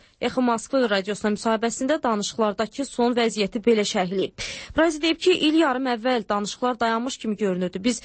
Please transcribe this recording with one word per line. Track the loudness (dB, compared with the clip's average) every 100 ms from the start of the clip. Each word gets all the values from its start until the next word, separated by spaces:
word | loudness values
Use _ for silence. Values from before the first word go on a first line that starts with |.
| _ _
Exo | -4 0
Moskva | 0 0 0 0 2
radiosuna | 2 0 -2 -2 0
müsahibəsində | 0 0 0 -2 0 0
danışıqlardakı | 0 -2 -2 -2 -2 0 -4 -4 -6
son | 0 2 2
vəziyyəti | 0 0 -2 0
belə | 2 2 2
şərhləyib. | 0 -2 -2 -4 -6 -12 -12 -4 2
Brayza | 2 2
deyib | -2 2
ki, | 2 2 4
il | 4
yarım | 2 2 -2
əvvəl | -2 0 0 0
danışıqlar | -2 -2 -2 -2 0
dayanmış | 0 0 -2 -6
kimi | -6 -2
görünürdü. | -2 0 -2 -2
Biz | -2 -2